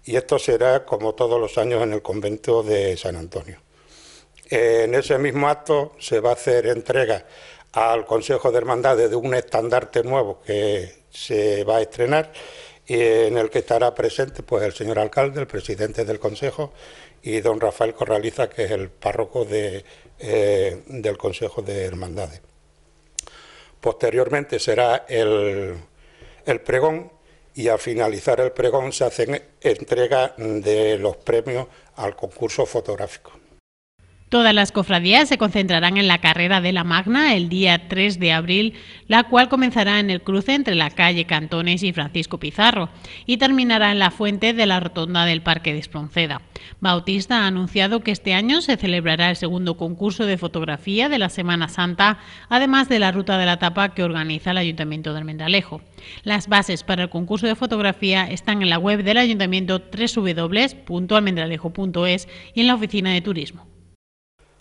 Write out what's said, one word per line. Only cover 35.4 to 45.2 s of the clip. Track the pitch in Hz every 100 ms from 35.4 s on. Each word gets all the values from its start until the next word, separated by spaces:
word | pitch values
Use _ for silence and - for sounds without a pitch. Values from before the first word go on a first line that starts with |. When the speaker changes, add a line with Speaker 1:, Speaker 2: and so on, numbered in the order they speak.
| 208 202 190 165 175 196
Speaker 2:
en | 196
la | 170
carrera | 165 165 175 190
de | 175
la | 185
Magna | 170 170 185 254 302
el | 208 175
día | 185 190 170 175
tres | 190 202 180
de | 170
abril, | 160 165 190 220 - - - -
la | 226
cual | 240 240 247
comenzará | 262 254 240 202 208
en | 202
el | 180
cruce | - 190 196
entre | 285 254 170
la | 151
calle | - 175 175 165
Cantones | 156 156 165 175 175
y | 196
Francisco | 170 143 170 151 175
Pizarro | 151 170 220 226 165 - - - -
y | 240
terminará | 269 269 247 220 208
en | 202
la | 185
fuente | - 208 202 220
de | 226 208
la | 185
rotonda | 170 170 165 175